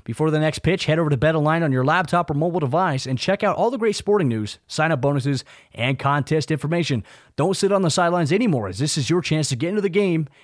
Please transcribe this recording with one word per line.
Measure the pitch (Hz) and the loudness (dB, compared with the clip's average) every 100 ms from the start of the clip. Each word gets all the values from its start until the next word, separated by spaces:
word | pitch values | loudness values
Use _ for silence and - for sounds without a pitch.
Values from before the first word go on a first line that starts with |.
Before | - 117 156 | -10 -2 0
the | 151 | 2
next | 156 - | 0 0
pitch, | 160 - | -2 0
head | - 156 | 0 0
over | 156 | 2
to | 135 | 2
Bet | 156 | 2
Online | 160 151 165 | 2 2 0
on | 160 | 0
your | 131 | 0
laptop | 131 170 180 175 170 | 2 0 0 0 0
or | |
mobile | 143 170 175 | -2 -2 0
device | 139 156 185 135 127 | 0 0 0 -2 -4
and | 131 | -4
check | - 196 | -2 0
out | 202 165 | 0 2
all | 220 | 0
the | 247 | 0
great | 220 208 | -2 -2
sporting | - 208 143 | 0 2 2
news, | 113 107 - - | 0 -4 -8 -8
sign-up | - 160 151 | -2 0 2
bonuses, | 139 143 131 135 - - _ | 0 0 -2 -4 -6 -20 _
and | - 123 135 | -6 -4 0
contest | 139 147 - 156 - | 0 0 0 -2 0
information. | 156 147 170 156 123 - - _ | -4 -2 -2 -2 -4 -6 -18 _
Don't | - 165 190 | -2 -2 2
sit | 196 | 2
on | 196 | 2
the | 170 | 2
sidelines | 185 175 175 147 | 2 2 2 2
anymore, | 190 240 139 98 | 2 2 0 -2
as | 92 | -4
this | 147 - | -2 -2
is | 123 | 0
your | 175 | 0
chance | - 156 147 | 0 0 0
to | 123 | -2
get | 165 | -2
into | 208 | 0
the | 196 | 0
game | 185 196 160 151 _ | 2 2 0 -2 _